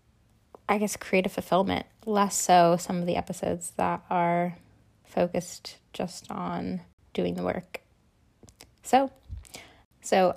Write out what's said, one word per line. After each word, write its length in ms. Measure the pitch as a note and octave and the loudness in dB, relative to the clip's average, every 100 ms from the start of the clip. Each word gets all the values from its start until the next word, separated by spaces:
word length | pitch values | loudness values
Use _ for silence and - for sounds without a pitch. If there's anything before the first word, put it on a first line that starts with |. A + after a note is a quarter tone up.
| _ _ _ _ _ - - | _ _ _ _ _ -16 -2
I 120 | G#3 | 0
guess, 180 | G#3 - | 0 -6
creative 360 | - F#3+ F#3+ | 0 0 0
fulfillment. 520 | - - F3 G3 - - _ | -4 0 0 2 -2 -6 _
Less 320 | - G3+ G3+ - | -4 0 0 0
so 420 | - F3+ E3+ F3 | 6 8 8 4
some 180 | - F3+ | 0 -4
of 80 | F3 | -2
the 100 | E3+ | -2
episodes 580 | - F3+ F3+ F3 - - | -4 -6 -4 -4 -6 -4
that 240 | F3+ F3 - | -2 -2 -4
are 480 | F3+ E3+ F3 F3 E3+ _ _ _ _ | 0 0 0 -2 -6 _ _ _ _
focused 760 | _ - F3 F3 E3+ - - - _ | _ -2 -2 -2 -8 -14 -18 -20 _
just 380 | - F#3 - - | -8 -8 -8 -12
on 500 | G3 F3+ F3 F#3 F#3 - _ _ | -8 -6 -6 -6 -8 -10 _ _
doing 220 | - F3+ F3 | -4 -4 -4
the 80 | |
work. 380 | F3+ F#3 - - _ _ _ _ _ _ - _ - _ | -4 -6 -8 -18 _ _ _ _ _ _ -20 _ -20 _
So, 300 | - B3+ C4+ - - - - - - _ _ _ | 2 2 2 -4 -16 -16 -16 -20 -20 _ _ _
so 320 | - G3 F#3 | 0 4 4